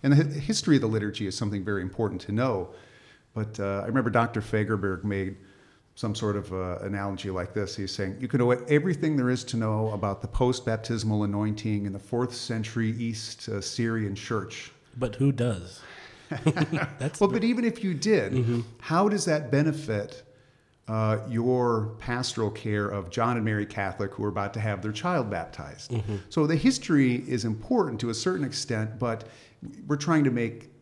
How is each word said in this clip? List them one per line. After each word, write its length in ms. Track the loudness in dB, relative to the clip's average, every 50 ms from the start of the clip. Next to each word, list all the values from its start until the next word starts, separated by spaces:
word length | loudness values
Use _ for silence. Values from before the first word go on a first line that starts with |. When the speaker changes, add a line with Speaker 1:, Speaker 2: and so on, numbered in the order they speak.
Speaker 1:
And 100 | 6 8
the 40 | 8
hi-, 220 | 8 6 4 -2 -4
history 340 | -2 -2 -2 0 4 6 6
of 60 | 6
the 60 | 6 4
liturgy 380 | 0 0 0 -2 -4 -4 -4
is 100 | -4 -2
something 280 | -2 -2 -2 -2 -2 -2
very 180 | -2 -2 -2
important 380 | -2 -4 -2 0 0 0 0 -4
to 100 | -4 -2
know. 380 | 0 0 2 2 0 0 -2 -6 -10 -20 -20 -20 -20 -20 -20 -20 -20 _ _ _
But, 260 | _ -6 -6 -4 -4 -4
uh, 220 | -2 -2 -2 -2 -2
I 20 |
remember 240 | 0 0 0 0 4
Doctor 300 | 4 2 2 2 0 -4
Fagerberg 640 | -2 0 0 0 2 2 0 0 0 -2 -2 -2 -2
made 320 | -2 -2 0 -2 -4 -6 -12 -18 -20 -20 -20 -20 _ _ _ _ _ _
some 180 | -6 -4 -4 -4
sort 200 | -2 -2 0 0
of, 180 | -2 -4 -4
uh, 260 | -4 -4 -2 -4 -4 -4
analogy 480 | -4 -4 -4 -2 -2 -4 -4 -4 -6 -4
like 240 | -4 -4 -4 -4 -2
this. 220 | -4 -4 -2 -4
He's 160 | -6 -6 -6
saying, 240 | -4 -4 -4 -4 -2 -6
"You 80 | -4
can 120 | 0 2 4
know 100 | 6 4
everything 680 | 4 2 4 4 4 4 4 2 0 2 2 2 2
there 140 | 4 4 2
is 140 | 2 0 -2
to 120 | -4 -2
know 360 | 0 0 2 2 2 0 0
about 280 | 0 0 0 -2 -2 -2
the 40 | -6 -4
post-baptismal 920 | 2 4 4 4 2 2 0 -2 -2 -2 -2 -4 -2 0 0 2 2 2
anointing 640 | 2 0 0 0 0 0 -2 -2 -2 -2 0 0 -2
in 60 | -2
the 80 | -6 -6
fourth 340 | -6 -2 0 0 0 0 -2
century 560 | -8 -6 -4 -4 -4 -4 -2 -2 0 0 0
East, 580 | 0 -2 -2 -4 -4 -6 -8 -10 -12 -12 -8 -6
uh, 120 | -4 -4
Syrian 560 | -4 -4 -2 -2 0 0 2 0 0 -2 -4
church." 560 | -6 -4 -2 -2 -2 -2 -4 -10 -12 -14 -14 -18 _ _ _ -6
Speaker 2:
But 200 | -4 -4 -4 0
who 140 | 2 2 2
does? 500 | 4 4 0 0 0 -2 -6 -12 -16 -18 -18 -18 -18 -18 -20 -20 -20 -20 -10 -8
<laughs> 680 | -8 0 0 0 2 2 0 0 0 -2 -2 -4 -4 -6
That's 220 | -6 -6 2 2
Speaker 1:
Well, 80 | 2 2
Speaker 2:
the 60 | 4
Speaker 1:
but 100 | 2 2
even 200 | 2 2 2 0
if 180 | 0 -2 -2 -4
you 100 | -4 -2
did, 380 | 0 2 4 4 4 2 2
Speaker 2:
Mm-hmm. 280 | 0 0 2 2 0 0 -2 -6 -12 -16
Speaker 1:
how 280 | -6 0 2 4 4 4
does 160 | 4 2 2
that 240 | 2 0 0 0 2
benefit, 720 | 2 4 4 4 2 -2 -4 -2 -2 -2 -2 -6 -10 -16 -20 -20 -20 _ _ _ _ _ _ _ _ _ _ -4
uh, 300 | -2 0 2 2 2 0 0 -2
your 680 | -2 2 4 4 4 4 4 4 4 2 0 -2 -6 -8
pastoral 520 | -6 -4 -2 -2 -2 -4 -2 0 0 0
care 360 | -2 -4 -4 -2 0 0 0 0
of 220 | -2 -4 -6 -4
John 260 | -2 0 2 2 2
and 80 | 2 0
Mary 220 | 0 0 0 -2
Catholic 460 | -4 -4 -4 -4 -4 -2 -2 -4 -4 -2
who 100 | -2 -4
are 40 | -2
about 240 | -2 -2 -4 -4 -4
to 60 | -2
have 220 | -2 -2 -2 -2
their 100 | -4 -4
child 380 | -4 -2 -2 0 0 0 0 0
baptized? 600 | -4 -4 -6 -8 -10 -12 -12 -12 -14 -16 -8 -4
Speaker 2:
Mm-hmm. 260 | -4 -4 -2 -2 -4 -6 -6 -2
Speaker 1:
So 180 | 0 2 2
the 100 | 4 2
history 680 | 4 4 4 2 2 0 4 6 6 6 6 4 2 0 -2
is 160 | -2 0 0
important 560 | 0 -2 -4 0 2 2 4 4 2 0 -2
to 100 | -2 -2
a 40 | -2
certain 300 | 0 0 0 0 0 -2
extent, 540 | -2 -2 -6 -4 -2 -2 -2 -2 -4 -4 -2
but 260 | -2 -2 -2 -4 -6 -16 -18 -20 -20 -20 _ _ -16 -14 -14 -14 -4
we're 100 | -4 -2
trying 280 | -2 2 2 4 6 6
to 60 | 4
make 400 | 4 2 0 0 -2 -8 -16 -20 -20 _